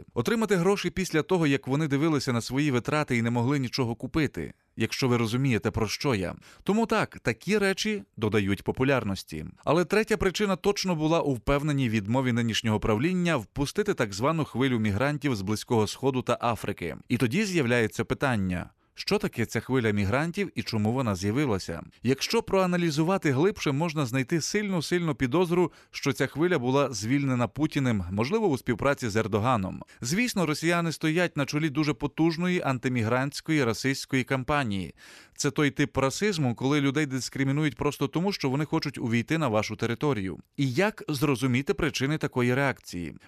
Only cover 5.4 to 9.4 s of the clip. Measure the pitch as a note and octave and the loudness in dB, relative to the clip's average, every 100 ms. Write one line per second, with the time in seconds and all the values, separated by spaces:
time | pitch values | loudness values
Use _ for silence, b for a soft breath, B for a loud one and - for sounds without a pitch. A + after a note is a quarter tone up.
5.4 | C#3 G#2+ A2 A2 G#2+ - D3 G#2+ E2+ - | 2 2 0 0 -2 -2 -2 0 -2 -8
6.4 | B B - G#3 A3+ A3 D3 - - A2+ | B B 0 0 2 0 0 -4 -4 -4
7.4 | - G#3 G3 F#3+ G#3+ G#3 - - G#2+ G#2+ | 0 0 2 0 -2 -4 -8 -4 0 2
8.4 | G2 G2 - - C3 C3 A2 F#2+ - D#2 | 2 0 -2 0 2 2 0 -4 -6 -10